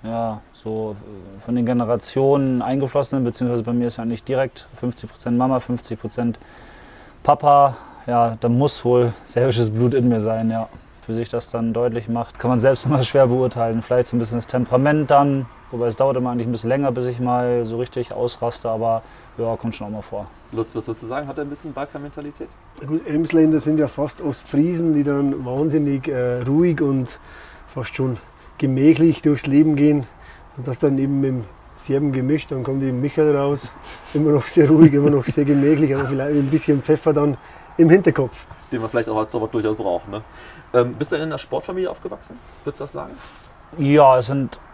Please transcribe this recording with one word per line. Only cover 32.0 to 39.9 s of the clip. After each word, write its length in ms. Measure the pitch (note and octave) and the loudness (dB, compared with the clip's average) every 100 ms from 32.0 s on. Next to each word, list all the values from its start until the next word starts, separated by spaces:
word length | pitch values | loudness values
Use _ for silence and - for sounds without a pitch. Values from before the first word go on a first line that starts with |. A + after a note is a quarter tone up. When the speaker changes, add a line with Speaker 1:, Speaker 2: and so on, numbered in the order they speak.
| D3 | 0
Speaker 3:
gemischt, 400 | C3 B2+ D3+ - | -2 -2 -2 -4
dann 120 | C3+ | -8
kommt 180 | B2 C3+ | -4 -4
eben 180 | C3+ B2+ | -2 -2
Michael 380 | C#3 D3+ D3+ C#3+ | -4 0 2 2
raus, 320 | C#3 C#3+ - - - - - | 0 -2 -6 -20 -20 -20 -6
immer 180 | D3+ D3+ | -2 2
noch 160 | D3 - | 2 2
sehr 200 | - D3 | 4 6
ruhig, 240 | D#3 D#3+ | 10 8
immer 180 | C#3+ C#3+ | 8 4
noch 140 | C#3+ B2 | 2 0
sehr 200 | C3+ C#3 | -2 2
gemächlich, 480 | C#3+ C#3 D#3 D3+ C#3 | 4 4 4 2 0
aber 100 | C3 | -2
vielleicht 300 | C3+ C#3 D3 | -2 0 0
ein 140 | C#3 | 2
bisschen 320 | D#3 - C#3+ | 0 2 0
Pfeffer 320 | - D#3 - | 2 2 4
dann 240 | D3+ D3 C3+ - - - - | 2 2 -2 -8 -20 -16 2
im 120 | E3 | 6
Hinterkopf. 580 | F#3 F3 C#3 B2+ - - - - | 6 4 0 -4 -6 -20 -20 -10
Speaker 2:
Den 100 | B2 | -6
man 80 | A2+ | -2
vielleicht 200 | B2 A2 | -2 -2
auch 80 | A2 | -2
als 140 | G#2+ | -2
Torwart 220 | A#2+ A2 | -4 -4
durchaus 240 | A#2 G#2+ G#2+ | -2 -2 -2
braucht, 320 | G2 | -2